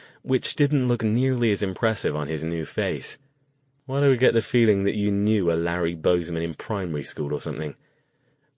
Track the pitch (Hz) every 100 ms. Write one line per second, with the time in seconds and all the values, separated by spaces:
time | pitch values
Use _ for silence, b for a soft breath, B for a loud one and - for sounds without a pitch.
0 | B B - 131 - - 143 143 127 120
1 | 113 110 131 131 117 101 101 92 117 110
2 | 90 73 73 78 78 82 78 - 101 78
3 | 65 - _ _ _ _ _ _ - 135
4 | 143 127 123 113 107 123 117 101 98 107
5 | 104 101 104 110 90 82 85 87 85 85
6 | 80 90 82 82 85 78 - 107 92 78
7 | 71 - 73 71 82 64 76 71 _ _
8 | _ _ _ _ _